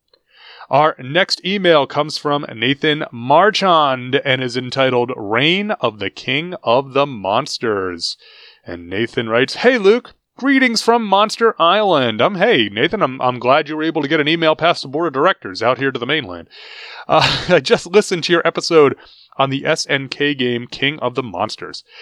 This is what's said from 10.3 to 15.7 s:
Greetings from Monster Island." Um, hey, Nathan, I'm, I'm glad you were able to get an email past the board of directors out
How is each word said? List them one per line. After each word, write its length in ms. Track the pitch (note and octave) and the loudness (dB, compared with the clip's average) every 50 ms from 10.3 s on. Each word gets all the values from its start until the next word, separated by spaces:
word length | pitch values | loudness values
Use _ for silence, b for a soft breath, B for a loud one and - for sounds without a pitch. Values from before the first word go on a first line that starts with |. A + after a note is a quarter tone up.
| _ - | _ -4
Greetings 440 | A#3+ C#4 C#4 C4+ C4 A#3+ A#3 - | 0 2 2 4 4 2 0 0
from 220 | - A#3 A#3 A#3+ A3 | 2 2 2 2 2
Monster 560 | G3+ G3 G3 G#3+ G#3+ - - A#3 A3+ G#3+ - | 2 2 2 2 2 0 0 0 0 2 2
Island." 600 | E3 E3+ F#3 G#3+ G#3+ G3 E3+ C#3 B2+ A#2 A2 G#2+ | 2 4 4 4 4 2 2 2 2 2 2 2
Um, 140 | B2 F3+ G#3 | 2 2 2
hey, 340 | E3+ F#3+ B3 G#3+ C#3 A2 G2+ | 2 2 2 4 2 2 0
Nathan, 320 | G2 A2 C3+ E3+ - G#3 E3 | 0 0 -2 0 0 0 -2
I'm, 180 | C3 B2+ C3 | -2 -2 -2
I'm 180 | B2+ B2+ B2 B2 | -2 -2 -2 0
glad 280 | A#2 B2 C#3 D#3 D#3 C#3+ | 2 2 2 2 2 0
you 80 | D#3 | -4
were 80 | D#3 D#3 | -4 -4
able 180 | E3 D#3 D#3+ | -2 -2 -2
to 60 | D3 C#3 | -2 0
get 140 | D#3+ D#3+ | 0 0
an 60 | C#3 D3 | 2 0
email 280 | D#3+ E3+ D#3+ D#3 D#3 | 0 2 2 0 2
past 280 | - D#3 E3+ D#3+ - - | 2 2 0 0 0 -4
the 40 | C#3 | -6
board 200 | B2+ D#3 F3 E3 | -4 -2 -2 -2
of 60 | B2+ | 0
directors 480 | C3 D3+ F#3 F3+ _ - G2+ F#2 F2+ | 2 2 2 0 _ -6 -12 -6 -2
out 180 | A2 A#2+ | 0 0